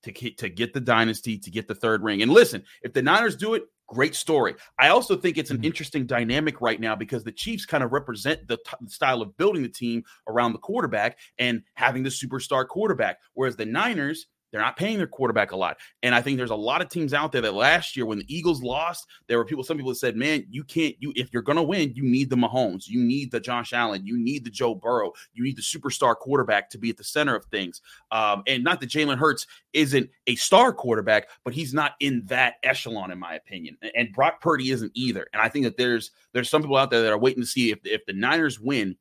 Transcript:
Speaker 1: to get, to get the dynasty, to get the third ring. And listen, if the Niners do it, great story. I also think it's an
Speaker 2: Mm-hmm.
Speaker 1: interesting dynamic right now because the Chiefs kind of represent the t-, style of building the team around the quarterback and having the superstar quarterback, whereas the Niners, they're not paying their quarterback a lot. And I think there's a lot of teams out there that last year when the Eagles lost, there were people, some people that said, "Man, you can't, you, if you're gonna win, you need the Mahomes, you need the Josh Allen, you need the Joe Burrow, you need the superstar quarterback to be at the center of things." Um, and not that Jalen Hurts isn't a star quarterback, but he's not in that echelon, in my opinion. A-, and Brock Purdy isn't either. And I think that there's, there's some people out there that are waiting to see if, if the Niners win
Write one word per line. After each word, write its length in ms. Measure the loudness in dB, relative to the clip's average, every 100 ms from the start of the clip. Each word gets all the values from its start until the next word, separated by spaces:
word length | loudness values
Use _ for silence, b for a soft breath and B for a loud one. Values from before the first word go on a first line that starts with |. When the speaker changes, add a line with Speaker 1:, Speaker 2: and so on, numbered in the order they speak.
Speaker 1:
to 80 | -16
get, 260 | -12 -12 -8
to 120 | -10
get 240 | -4 -4
the 60 | -2
dynasty, 580 | 2 4 4 0 -6 -8
to 120 | -6
get 160 | -10 -8
the 80 | -2
third 280 | 0 0
ring. 180 | 0 0
And 100 | 6
listen, 320 | 8 8 2 B B
if 100 | -4
the 80 | 0
Niners 340 | 4 4 2 -2
do 200 | -2 -2
it, 80 | -4 _ -12
great 280 | 0 0 0
story. 400 | 2 2 2 -2 B 4
I 80 | 6
also 300 | 6 4 0
think 200 | 0 -2
it's 140 | -4
an 60 | -2
Speaker 2:
Mm-hmm. 80 | -2
Speaker 1:
interesting 400 | -4 -6 -6 -2
dynamic 560 | -2 0 0 0 0
right 180 | -2 0
now 160 | -2 -4
because 280 | -4 -6
the 80 | -6
Chiefs 340 | -10 -8 -6 -2
kind 180 | -2
of 80 | 0
represent 560 | -2 -4 -6 -4 -4 -4
the 100 | -8
t-, 300 | -8 -16 -14
style 340 | -2 0 0
of 140 | -2 0
building 260 | 0 2
the 60 | -4
team 340 | -4 -4 -4 -6 b -4
around 260 | 0 0
the 60 | -2
quarterback 580 | -4 -2 0 0 -2 -4 B -4
and 220 | -2 -2 -6
having 300 | 0 0 2
the 60 | -4
superstar 560 | -4 -6 -8 -2 -2 -2
quarterback, 520 | -2 0 2 0 -2 b
whereas 240 | -2 -2 -2
the 80 | -4
Niners, 640 | -2 -2 -2 -4 -6 -12 _ _
they're 80 | -2
not 160 | -2 0
paying 220 | -2 -2
their 100 | -4
quarterback 460 | -2 0 2 0
a 20 | 0
lot. 220 | -4 -4 B B
And 100 | 2
I 80 | 2
think 140 | 2 -2
there's 140 | -2
a 60 | -2
lot 260 | -2 -2
of 80 | -2
teams 240 | -4 -2
out 180 | 0 0
there 80 | 0
that 140 | -2
last 420 | 2 4 4 0 -4
year 100 | -4
when 120 | -4
the 80 | -6
Eagles 340 | -2 0 0
lost, 460 | -2 -4 -4 -6 -14 b _
there 100 | 0
were 80 | 0
people, 180 | -4
some 140 | -4 -4
people 160 | -4
that 40 | -2
said, 200 | -2 0
"Man, 280 | 0 0 -4
you 160 | -12 -4
can't, 280 | 0 0 -2
you, 140 | -6 -6
if 160 | -4
you're 100 | -4
gonna 220 | 0 0
win, 300 | 2 0 -2 0
you 80 |
need 260 | 2 2 4
the 60 | 2
Mahomes, 500 | 2 2 0 -2 -4
you 160 | 0
need 300 | 2 0 -2
the 80 | -6
Josh 320 | -4 -4 -2
Allen, 340 | -2 0 -2 -4
you 120 | -2
need 260 | -2 -4
the 60 | -8
Joe 260 | -2 -2 0
Burrow, 380 | 0 0 0 B B
you 100 | -4
need 140 | -4 -4
the 60 |
superstar 560 | -6 -6 -6 2 2 2
quarterback 520 | 2 2 4 2 0
to 60 | -6
be 120 | -4
at 80 | -4
the 60 | -4
center 280 | 0 0
of 120 | 0 -2
things." 360 | -4 -4 -8 B B B
Um, 320 | 0 2 0 0
and 160 | 0
not 200 | 0 -2
that 80 | -2
Jalen 300 | 0 0 2
Hurts 280 | 2 0 -6 B B
isn't 380 | 0 4 2 0 _ -4
a 80 | -2
star 380 | 6 8 8
quarterback, 560 | 4 -2 0 4 2 2 B -8
but 80 |
he's 200 | -6 -4
not 200 | 0 -2 -2
in 240 | -2 -2 -2
that 300 | 0 0 0
echelon, 460 | -2 -2 -2 -8 -8
in 80 | -10
my 160 | -10 -12
opinion. 420 | _ -12 -12 -12
A-, 160 | -4 -2
and 140 | -2
Brock 300 | 2 0 2
Purdy 300 | 0 0 0
isn't 200 | -2 -4 -4
either. 320 | -4 -4 -6
And 100 | -2
I 60 | 0
think 160 | 2
that 140 | 0 2
there's, 340 | 2 2 -4 b b
there's 160 | -4 2
some 120 | 2
people 140 | 4 2
out 160 | 4
there 120 | 4
that 100 | 4
are 40 | 4
waiting 260 | 2 2
to 40 | -4
see 240 | 0 0
if, 80 | 0 -4
if 200 | -4 -4
the 60 |
Niners 480 | -2 2 2 2 0
win 380 | -2 0 -2 -6